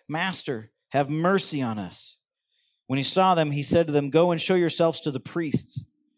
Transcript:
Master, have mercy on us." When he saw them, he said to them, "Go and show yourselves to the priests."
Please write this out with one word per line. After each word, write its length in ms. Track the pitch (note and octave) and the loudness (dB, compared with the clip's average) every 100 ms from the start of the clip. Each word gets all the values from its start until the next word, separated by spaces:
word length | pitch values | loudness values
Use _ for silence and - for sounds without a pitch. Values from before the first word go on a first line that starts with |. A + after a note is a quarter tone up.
| - | -8
Master, 640 | D#3 F#3 F3 - A#2 G#2+ _ _ | -4 -2 -4 -4 -6 -8 _ _
have 180 | C3+ C#3 | -2 0
mercy 540 | D3+ F3 G3 - D3+ | 0 2 2 0 -4
on 160 | B2 G#2+ | -4 -4
us." 400 | F2+ - - - _ _ _ _ _ _ - | -8 -10 -14 -18 _ _ _ _ _ _ -6
When 100 | C3+ | -2
he 40 | |
saw 320 | C3 F#3+ F#3+ | 0 4 4
them, 180 | E3+ D3+ | 4 2
he 100 | C#3+ | -2
said 240 | C#3 E3 E3 | 2 2 4
to 60 | |
them, 160 | D3 C#3+ | 2 2
"Go 220 | D#3 F3 | 2 4
and 60 | E3 | 2
show 160 | - | 2
yourselves 460 | F#3 E3+ - E3 D3 | 2 2 2 0 0
to 100 | D#3 | -4
the 80 | B2+ | -6
priests." 640 | - E3+ D#3+ - - - - _ _ | -6 -6 -2 -2 -4 -14 -16 _ _